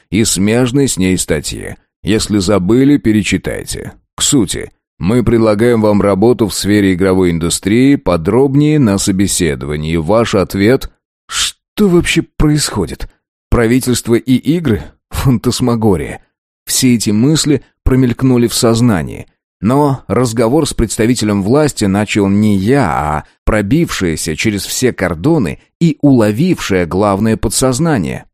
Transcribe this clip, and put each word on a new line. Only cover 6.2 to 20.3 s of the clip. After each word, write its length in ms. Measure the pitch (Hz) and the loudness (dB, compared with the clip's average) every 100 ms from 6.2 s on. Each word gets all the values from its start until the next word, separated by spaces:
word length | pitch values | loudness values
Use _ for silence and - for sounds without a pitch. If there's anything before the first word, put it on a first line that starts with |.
| 117 123 104 | 2 2 0
в 60 | |
сфере 400 | - 98 104 98 | -2 0 2 2
игровой 380 | 90 95 92 90 | 2 0 2 2
индустрии, 640 | 82 82 - 95 113 135 139 | 0 -2 -4 0 2 4 2
подробнее 840 | - 87 80 117 139 139 151 151 | 0 -2 0 2 2 2 2 2
на 200 | 113 98 | 2 0
собеседовании. 960 | - 95 95 - 82 65 69 76 78 82 | -2 0 -2 0 -2 -2 -6 -6 -4 -2
Ваш 380 | 78 113 113 101 | 0 0 2 0
ответ". 560 | 87 98 104 139 - - _ _ - | -2 0 2 2 -2 -14 _ _ -10
Что 640 | - - - _ - 208 | -6 -6 -8 _ 0 2
вообще 320 | 170 - 160 | 2 2 -2
происходит? 880 | - - 151 147 - 107 82 - - _ _ _ _ | -4 0 0 0 -2 -4 -6 -8 -14 _ _ _ _
Правительство 640 | 117 113 127 123 120 110 117 | 0 2 2 0 -4 0 0
и 200 | - 123 | 2 0
игры? 480 | 131 170 147 104 - - _ | 0 -2 0 -2 -4 -20 _
Фантасмагория. 1120 | - 139 117 123 - 123 117 110 85 64 - _ _ _ _ - | -4 0 0 -2 -2 -2 0 0 0 -4 -12 _ _ _ _ -6
Все 300 | - 131 117 | 0 2 2
эти 140 | 110 | 0
мысли 540 | 104 135 156 147 139 - _ | 0 2 2 0 -2 -4 _
промелькнули 640 | - 131 127 113 131 123 117 | 0 2 0 0 0 2 0
в 60 | |
сознании. 720 | - 117 113 120 92 65 52 - _ _ _ | 0 0 2 2 0 -4 -10 -16 _ _ _
Но 420 | 101 139 147 131 - | 0 2 0 -2 -2
разговор 600 | 120 127 | -2 0